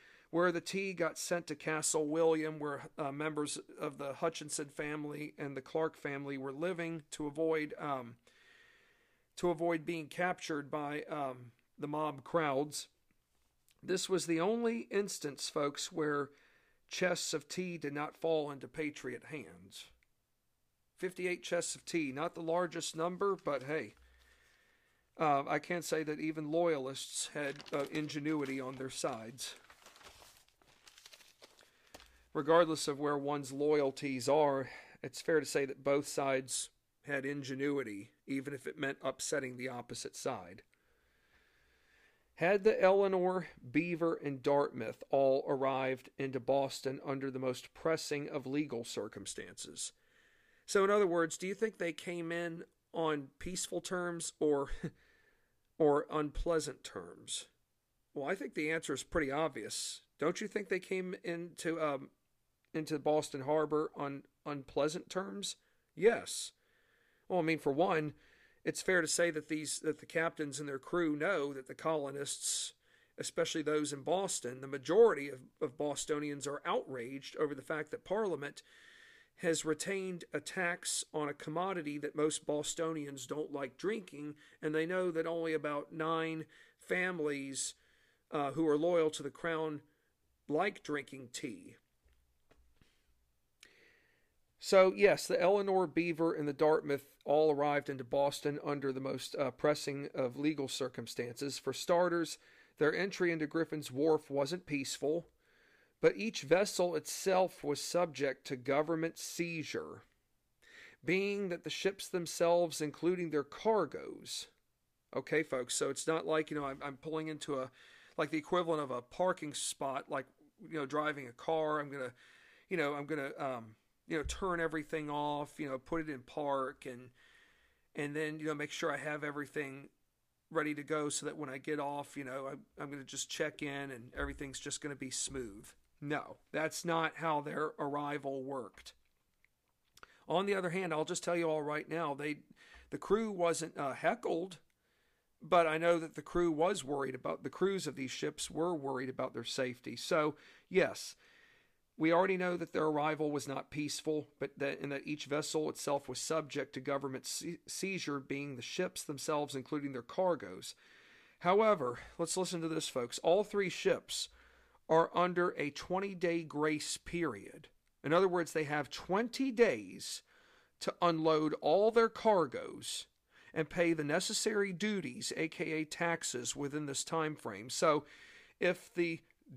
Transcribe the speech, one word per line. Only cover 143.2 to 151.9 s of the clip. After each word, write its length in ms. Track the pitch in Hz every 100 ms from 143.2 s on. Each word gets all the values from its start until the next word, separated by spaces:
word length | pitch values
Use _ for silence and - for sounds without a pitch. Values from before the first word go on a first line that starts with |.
| 220
wasn't, 460 | 185 170 160 156 -
uh, 160 | 139
heckled, 640 | 127 160 233 - 170 185 170 _ _ _ _ _ _ _ _
but 240 | 156 180 165
I 100 | 160
know 220 | 170 170
that 160 | 160 -
the 60 |
crew 300 | - 175 175
was 320 | 151 180 196
worried 320 | 135 143 135 127
about, 280 | 147 165
the 60 | 151
crews 380 | - 190 190 143
of 80 | 151
these 160 | 127
ships 380 | - 151 - -
were 260 | 151 170 151
worried 340 | 135 127 131
about 240 | 127 131
their 100 | 123
safety. 520 | 113 - 127 123 127 117
So, 400 | - 170 151 - - - -
yes, 460 | 180 156 - - - - - - _ _ _ _